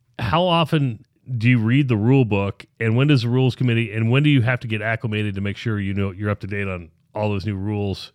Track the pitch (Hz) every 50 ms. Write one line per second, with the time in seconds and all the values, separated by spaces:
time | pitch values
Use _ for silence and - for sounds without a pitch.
0 | _ _ _ - 120 107 156 165 180 180 165 170 160 - 165 156 139 127 107 -
1 | - _ _ _ _ - 131 110 110 123 127 117 107 113 123 143 147 127 117 101
2 | 104 123 135 135 127 101 104 98 98 98 - - - _ _ - 113 113 113 123
3 | 139 151 147 123 117 117 120 131 131 127 - - 127 123 113 117 117 98 104 113
4 | 113 113 120 139 151 151 143 131 110 127 127 - - 113 110 104 104 113 113 -
5 | - 110 107 107 104 104 95 98 101 101 98 - - 117 107 104 98 98 98 101
6 | 98 98 90 95 104 104 101 - - 95 101 101 98 98 92 87 85 - _ _
7 | _ _ - 107 107 104 104 98 87 107 101 95 98 107 104 101 101 98 95 -
8 | - -